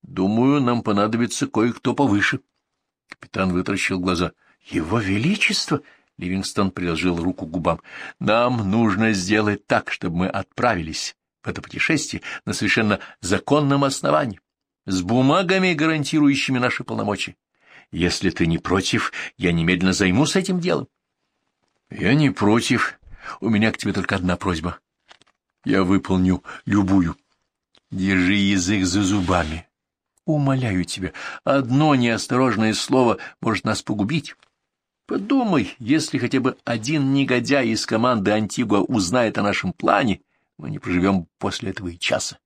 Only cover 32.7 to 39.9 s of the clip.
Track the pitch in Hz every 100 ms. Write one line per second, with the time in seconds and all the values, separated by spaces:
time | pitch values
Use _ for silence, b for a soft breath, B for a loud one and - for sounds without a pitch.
32.7 | 104 - 131 120 104 B B - 104 -
33.7 | 107 - 107 101 160 - - _ _ _
34.7 | _ _ _ - - 202 269 233 160 -
35.7 | - 110 151 151 139 117 131 131 - -
36.7 | 117 110 156 135 139 135 123 117 139 120
37.7 | 110 - 113 123 117 98 107 107 - 113
38.7 | 101 - 123 90 123 113 107 101 95 -
39.7 | - -